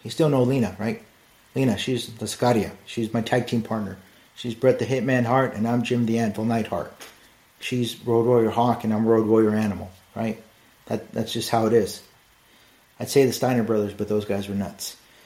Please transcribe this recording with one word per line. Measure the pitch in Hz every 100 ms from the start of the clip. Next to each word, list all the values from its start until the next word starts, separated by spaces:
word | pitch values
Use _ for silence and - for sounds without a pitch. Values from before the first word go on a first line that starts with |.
he's | 110
still | - 156
no | 135
Lena, | 123 135 104 95
right? | 107 110 - _ _ _ _ -
Lena, | 131 98
she's | - 123 -
the | - 107
Sicaria. | - 123 113 82 - -
She's | - 107
my | 117
tag | 110 131 -
team | 120
partner. | - 110 98 95 - _ _ -
She's | 123 113
Bret | 131 127
the | 117
Hitman | 135 120 127 117
Hart, | 131 131 101
and | 117
I'm | 120
Jim | 117 120 113
the | 113
Anvil | 113 101 110
Neidhart. | 117 104 90 - - - - - _ _ _
She's | - 123 117 - 120
Road | 117 117
Warrior | 123 110
Hawk, | 113 120 117
and | 113
I'm | 107 113
Road | 113 107
Warrior | 110 107 107
Animal, | 107 90 92 - _ -
right? | 113 - - _ _ _ -
That, | 110 -
that's | 113 110
just | 120 -
how | 117 113
it |
is. | 117 95 - - _ _ _ _ _ _ _ _ -
I'd | 117
say | 139 131
the |
Steiner | 113 127 123
brothers, | 110 107 104
but | - 104
those | 107 104
guys | 101 98
were | 101
nuts. | 98 - - - _ _